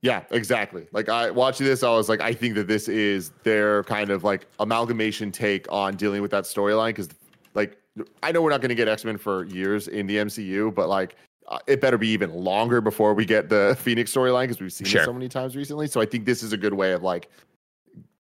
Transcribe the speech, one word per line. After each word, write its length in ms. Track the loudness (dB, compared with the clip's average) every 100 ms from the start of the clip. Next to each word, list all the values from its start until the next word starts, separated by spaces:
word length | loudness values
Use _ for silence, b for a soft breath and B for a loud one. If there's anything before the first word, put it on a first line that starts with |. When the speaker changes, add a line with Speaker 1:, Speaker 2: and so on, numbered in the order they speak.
Speaker 1:
Yeah, 220 | -2 -2 -2
exactly. 540 | -4 0 -2 -2 -8 -8
Like, 160 | -4 -2
I, 220 | 0 0
watching 340 | 2 2 2 2
this, 160 | 2
I 60 | 4
was 200 | 4 4
like, 100 | 2
I 120 | 0
think 220 | -2 -2 -2
that 120 | 0
this 200 | 0 0
is 420 | 0 2 0 -4 -4
their 400 | 0 2 4 2 0
kind 240 | -2 -2
of, 140 | 0 0
like, 220 | -2 -6 -6
amalgamation 720 | -2 0 -2 -2 -2 -2 -8
take 340 | -4 -2 -2 -2
on 260 | -2 -2 -2
dealing 260 | -2 -2
with 100 | -2
that 120 | -2 -2
storyline, 480 | -2 0 2 0 -4
'cause, 120 | -10 -14 _ _ _
like, 240 | -4 -4 -6 _ -16 -14 _
I 100 | -2
know 100 | 0
we're 80 | 2
not 120 | 2
gonna 140 | 0 0
get 120 | 2
X-Men 300 | 0 -2 -4
for 280 | -4 -4 -4
years 420 | -4 -2 -2 -2
in 180 | -6 -2
the 120 | -2
M 100 | -2
C 140 | -4
U, 280 | -6 -2 0
but, 180 | 0 0
like, 260 | 0 -2 -8 b _ -14
uh, 120 | -8 0
it 120 | 2
better 180 | 4 2
be 100 | 2
even 240 | 0 -2
longer 480 | -2 0 2 2 2
before 320 | 2 2 4
we 100 | 4 4
get 220 | 2 4
the 300 | 4 4 2
<laughs> 40 |
Phoenix 320 | 0 0 0
storyline, 340 | 0 2 2 0
'cause 120 | -4
we've 140 | -8
seen 140 | -8 0
Speaker 2:
Sure. 160 | 2
Speaker 1:
it 20 | 2
so 80 |
many 160 | -2 -8
times 260 | -6 -6 -8
recently. 320 | -8 -6 -4
So 140 | 0
I 40 | 0
think 200 | 0 -2
this 180 | -2
is 80 | -2
a 60 | -2
good 160 | -2
way 180 | 0 0
of, 100 | 0
like, 260 | 0 -4 -6 b b _ _ _ _ -20 -20 _ _